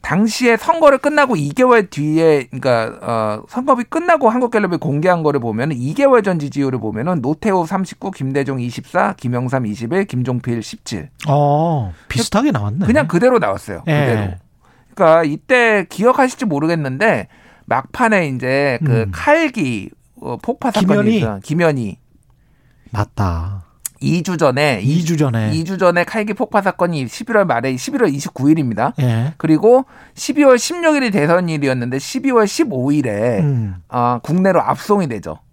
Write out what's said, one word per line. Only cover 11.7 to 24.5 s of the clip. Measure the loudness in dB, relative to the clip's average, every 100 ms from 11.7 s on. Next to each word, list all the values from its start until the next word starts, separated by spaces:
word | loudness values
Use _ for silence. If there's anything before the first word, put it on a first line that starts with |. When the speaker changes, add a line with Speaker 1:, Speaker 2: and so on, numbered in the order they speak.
| -2 -4 -8 _
Speaker 2:
비슷하게 | -4 -2 0 0
나왔네. | 0 -2 -2 2
Speaker 1:
그냥 | 2 2
그대로 | 2 2 2
나왔어요. | 0 -4 -8 -8 -2
Speaker 2:
예. | 0
Speaker 1:
그대로. | 2 0 -4 -8 _ _ _ _ _ 2
그러니까 | 6 6
이때 | 4 -4 0 2 4 2 -2
기억하실지 | 0 2 4 0 0 -2
모르겠는데, | 0 0 -2 -2 0 0 0 -4 _ _ _ -4
막판에 | -4 -4 -2 2 2 0
이제 | -4 -2 0 0 0
그 | 0 0
Speaker 2:
음. | 0
Speaker 1:
칼기, | -2 2 2 2 -2 -4 -4 -8 _ _ _
어, | -12 -8
폭파 | -8 -4 -2
사건이 | 0 2
Speaker 2:
김연희. | 2 2 2
Speaker 1:
있어요. | 0 -4
김연희. | -4 2 2 0 -4 -10 _ _ _ _ _ _ _ _ -10
Speaker 2:
맞다. | -4 -4 -2 -2 -2 -6 -8 -12 _ -16 _
Speaker 1:
이 | -2 -2
주 | -2 0
전에, | 0